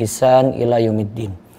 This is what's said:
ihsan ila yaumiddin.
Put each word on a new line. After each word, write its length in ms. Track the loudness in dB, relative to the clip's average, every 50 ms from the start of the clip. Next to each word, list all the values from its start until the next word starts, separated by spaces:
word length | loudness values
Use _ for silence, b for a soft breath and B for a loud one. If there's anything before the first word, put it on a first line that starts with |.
| -4 -6
ihsan 480 | -4 0 2 4 4 4 4 2 0
ila 240 | -2 -2 0 2 2
yaumiddin. 640 | 2 0 0 -2 -4 -4 -6 -8 -10 -10 -10 -12 -18 B B